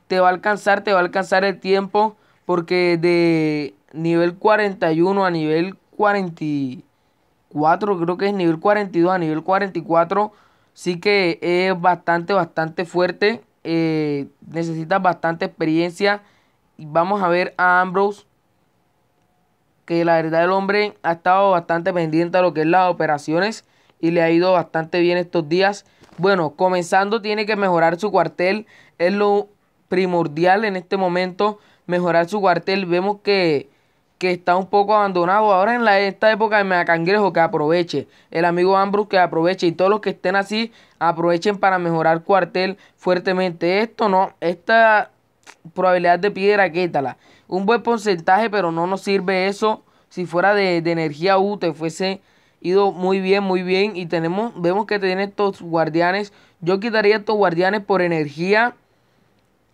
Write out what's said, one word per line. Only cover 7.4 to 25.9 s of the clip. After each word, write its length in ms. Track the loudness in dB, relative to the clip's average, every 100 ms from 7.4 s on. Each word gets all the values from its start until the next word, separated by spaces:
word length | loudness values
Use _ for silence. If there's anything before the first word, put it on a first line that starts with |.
| _
cuatro, 500 | -2 0 2 0 -2
creo 180 | -2 -2
que 100 | -2
es 60 |
nivel 260 | 0 0 0
cuarenta 380 | 2 0 0 0
y 40 |
dos 100 | 2
a 60 | 2
nivel 260 | -2 -4
cuarenta 340 | -2 -2 -2 -6
y 60 |
cuatro, 480 | 0 0 2 0 -2 -6 _ _ _
sí 280 | -10 -6 -4
que 360 | 0 0 0 -2
es 380 | -2 0 0 0
bastante, 520 | 0 0 -2 -2 0
bastante 540 | -2 -2 -4 -6 -6 -4
fuerte, 580 | -2 -2 0 -2 -4 -10 _ -6
eh, 640 | -2 0 -2 -2 -4 -8 _ -12
necesitas 540 | -8 -6 -6 -2 0
bastante 420 | 0 -2 -4 -4
experiencia. 800 | -6 -4 -2 0 -2 -2 -2 -2 _ _ _ _ _ -20
Y 80 | -4
vamos 340 | -2 0 0
a 60 | 0
ver 260 | 0 -2 -2
a 220 | 2 2
Ambrose, 440 | 0 0 -2 -4 _ _ _ _ _ _ _ _ _ _ _ _ _ _ _ _ -4
que 180 | 0
la 120 | 2 2
verdad 300 | 2 0 2
el 60 |
hombre 460 | 0 0 0 -2 -4
ha 80 | -4
estado 400 | -2 2 2 4
bastante 420 | 2 0 -2 -2
pendiente 460 | -2 -2 -2 0 2
a 20 |
lo 140 | 2 0
que 60 |
es 40 | 2
las 240 | 2 2
operaciones 760 | 0 -2 -2 -2 -2 -2 -6 -16 _ _ _
y 100 | -2
le 140 | 2
ha 80 | 2
ido 220 | 2 4
bastante 460 | 2 0 -4 -4 0
bien 200 | 0 0
estos 280 | -2 -4 -2
días. 380 | 0 0 -2 -12